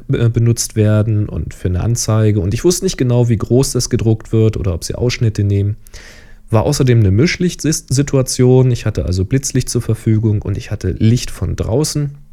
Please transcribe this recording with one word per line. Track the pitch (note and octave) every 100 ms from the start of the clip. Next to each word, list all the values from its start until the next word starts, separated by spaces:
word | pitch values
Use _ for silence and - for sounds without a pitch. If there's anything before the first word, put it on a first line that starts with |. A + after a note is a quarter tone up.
| -
äh, | C3+ A2+
benutzt | A#2 A#2 A#2 - A2
werden | G#2+ G#2+ A2 G#2 G#2
und | - -
für | - F#2
eine | F2+
Anzeige. | G2+ A#2 - A2 G#2+ G#2
Und | F2+
ich | A#2
wusste | F3 F3+
nicht | F#3+ -
genau, | B2 A#2+ A#2+
wie | G#2+
groß | A2 B2 C#3
das | B2 -
gedruckt | A2+ A2 G#2+ -
wird | A2 A2 F#2
oder | F2+
ob | E2+
sie | - -
Ausschnitte | B2 - A2+ G#2
nehmen. | G2+ G2 G2+ G#2+ - - - - - - -
War | D3+
außerdem | - D3 C3 A#2
eine | F#2+
Mischlichtsituation. | G2+ F3+ - F3+ - C#3+ D#3+ - C#3 C#3+ C3+ B2+ - B2 C3 B2+
Ich | A#2
hatte | - - -
also | F2+
Blitzlicht | F#2 C3 - B2+ -
zur | B2
Verfügung | - G#2+ A2+ G#2+ A2 G#2
und | - G2+
ich | -
hatte | G#2 F#2
Licht | E2 A2 A#2+ -
von | - F2+ E2+
draußen. | F2 B2+ D3+ D3 C#3+ C#3+ -